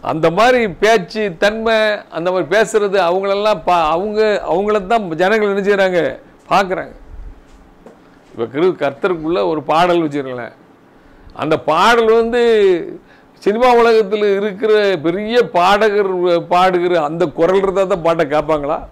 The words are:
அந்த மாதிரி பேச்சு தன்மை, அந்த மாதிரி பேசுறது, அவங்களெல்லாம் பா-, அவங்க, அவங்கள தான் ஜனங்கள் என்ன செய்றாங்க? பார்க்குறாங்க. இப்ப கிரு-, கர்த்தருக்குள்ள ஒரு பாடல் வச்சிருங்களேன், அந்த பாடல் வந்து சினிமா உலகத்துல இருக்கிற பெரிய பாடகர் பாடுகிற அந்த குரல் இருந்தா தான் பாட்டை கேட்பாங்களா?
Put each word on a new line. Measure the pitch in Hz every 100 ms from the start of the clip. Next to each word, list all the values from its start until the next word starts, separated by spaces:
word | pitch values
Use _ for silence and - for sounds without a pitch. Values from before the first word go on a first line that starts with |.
| -
அந்த | 156 165 175
மாதிரி | 240 254 220 156
பேச்சு | 208 226 170 220 208 165
தன்மை, | 202 220 226 220 214 208 - 160
அந்த | 175
மாதிரி | 185 147
பேசுறது, | 202 220 220 202 190 170
அவங்களெல்லாம் | 185 196 202 214 208 -
பா-, | 175 156
அவங்க, | 165 214 214 214 196 156
அவங்கள | 165 208 214 185
தான் | 233 190 156
ஜனங்கள் | 185 220 208
என்ன | 196 196
செய்றாங்க? | 202 190 180 143 117 - - -
பார்க்குறாங்க. | 185 190 175 135 - - - - - - - - _ - - - - _
இப்ப | - 113
கிரு-, | 135 185 160
கர்த்தருக்குள்ள | 143 139 196 175 156 185 185
ஒரு | 156 139
பாடல் | 156 180 175
வச்சிருங்களேன், | 156 147 131 123 113 - - _ _ _ - - - -
அந்த | 151 156 -
பாடல் | 156 208 233 226 226
வந்து | 226 240 233 220 196 175 - - - - _ _
சினிமா | - 214 254 240
உலகத்துல | 233 220 196 208 208 196
இருக்கிற | 208 190 220 214 202 180 156
பெரிய | 180 214 240 233 175
பாடகர் | 180 208 214 202 196 180 180 170 160
பாடுகிற | 180 185 180 175 175 147
அந்த | 165 170 -
குரல் | 165 196
இருந்தா | 190 185 190
தான் | 190 165
பாட்டை | 170 151
கேட்பாங்களா? | 151 151 156 143 160 -